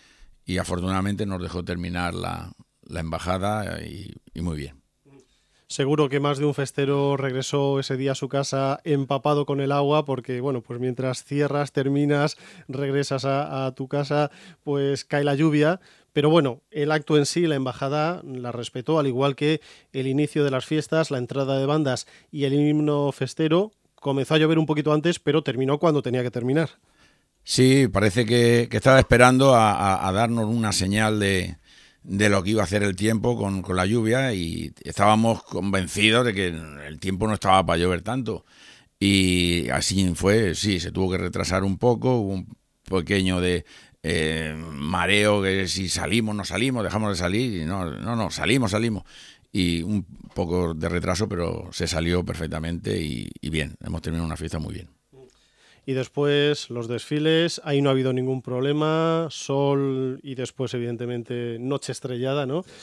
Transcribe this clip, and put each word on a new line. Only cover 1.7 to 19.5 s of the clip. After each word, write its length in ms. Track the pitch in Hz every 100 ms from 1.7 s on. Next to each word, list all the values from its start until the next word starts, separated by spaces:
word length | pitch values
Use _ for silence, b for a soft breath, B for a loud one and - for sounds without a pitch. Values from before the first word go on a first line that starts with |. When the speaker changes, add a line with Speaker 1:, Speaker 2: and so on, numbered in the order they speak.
| 87 87 87 87
Speaker 1:
la, 380 | 90 87 82 87 - - _
la 180 | - 85
embajada 840 | 82 82 87 92 101 107 92 80
y, 320 | 78 - - - -
y 100 | -
muy 140 | 87 76
bien. 220 | 69 69 _ _ 143 139 b b b b b
Speaker 2:
Seguro 420 | - 139 151 143
que 120 | 139
más 180 | 143 139
de 60 |
un 100 | 147
festero 600 | 139 135 - 139 143 139 139
regresó 640 | 135 131 131 147 139 139
ese 160 | 131 131
día 160 | 135
a 20 |
su 140 | 131 135
casa 500 | 139 139 135 135 143
empapado 600 | 170 143 135 139 151 147
con 160 | 147 139
el 120 | 139
agua, 320 | 143 143 151
porque, 360 | 147 127 120 123
bueno, 200 | 135 127
pues 180 | - 120
mientras 460 | 127 120 131 123
cierras, 480 | - 143 143 143 143
terminas, 640 | - 135 143 147 147 151 - B B B
regresas 560 | 127 139 139 139 139
a, 420 | 139 135 151 139 131
a 80 |
tu 140 | 127 135
casa, 420 | 143 143 147 147 B B B
pues 420 | - 143 139 139
cae 200 | - 143
la 100 | 147
lluvia. 460 | 139 160 147 147 185 b b b
Pero 180 | 151 147
bueno, 320 | 165 139 117 _
el 220 | 156 147
acto 260 | 156 - 151
en 80 | 139
sí, 220 | 170 170
la 80 | 139
embajada, 640 | 131 - 139 151 156 180
la 280 | 143 127 120
respetó, 480 | 117 117 127 123 160
al 80 | 139
igual 260 | 123 139
que 260 | 135 147